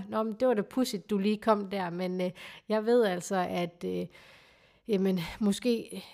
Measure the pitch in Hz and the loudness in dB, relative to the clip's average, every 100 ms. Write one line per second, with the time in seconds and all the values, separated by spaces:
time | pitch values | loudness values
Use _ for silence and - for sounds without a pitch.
0 | 196 220 220 208 254 220 202 262 247 190 | -4 -4 -2 2 2 2 0 0 0 -2
1 | - 202 202 214 226 208 196 196 175 175 | -2 0 2 2 2 2 0 -4 -4 -4
2 | 185 185 180 175 - - - 214 220 247 | -4 -2 -4 -4 -14 -12 -4 -2 4 4
3 | 208 175 - 190 180 185 175 - 185 180 | 4 0 -2 0 0 -2 -4 -4 -6 -4
4 | 175 - - - - _ _ _ - 196 | -6 -12 -20 -20 -20 _ _ _ -2 2
5 | 190 185 165 - 208 202 247 226 - 190 | 2 2 -2 0 0 2 2 0 -2 -12
6 | - | -14